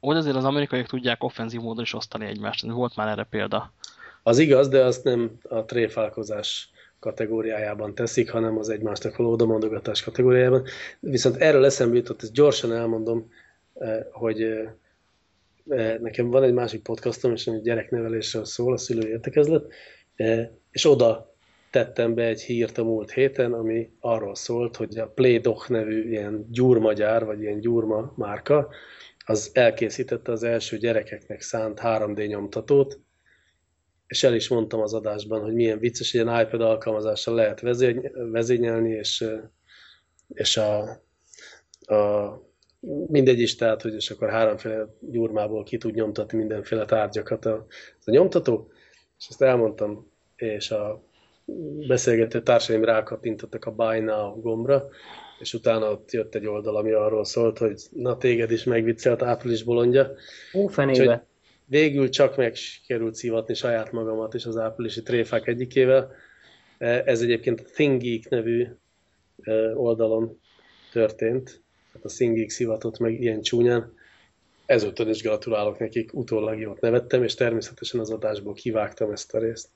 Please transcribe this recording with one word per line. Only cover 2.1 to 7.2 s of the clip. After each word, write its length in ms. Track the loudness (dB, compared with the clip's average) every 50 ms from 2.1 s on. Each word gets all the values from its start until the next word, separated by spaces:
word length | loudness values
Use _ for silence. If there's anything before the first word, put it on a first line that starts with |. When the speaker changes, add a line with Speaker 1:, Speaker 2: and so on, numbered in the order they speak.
| -10 -10 -10
Speaker 1:
egymást. 400 | -8 -10 -8 -8 -8 -8 -6 -8
Volt 300 | -6 -4 -4 -4 -4 -2
már 120 | -4 -4 -4
erre 180 | -2 -4 -6 _
példa. 420 | -4 -4 -4 -2 -2 -4 -4 -6 _ _ _ -20 -20 _ -20 -20 -20 -4 _
Speaker 2:
Az 160 | 4 6 6
igaz, 300 | 8 8 8 6 6 6
de 160 | 6 6 6
azt 200 | 6 4 2 0
nem 340 | 0 2 2 0 -2 -4 -10 _
a 220 | -6 -6 -6 -4
tréfálkozás 1040 | -2 0 0 0 0 0 -2 -4 -4 -4 -8 -8 -6 -6 -6 -6 -6 -8 -8 -10 _ _ _ -20 _ _ _
kategóriájában 960 | -10 -10 -6 -4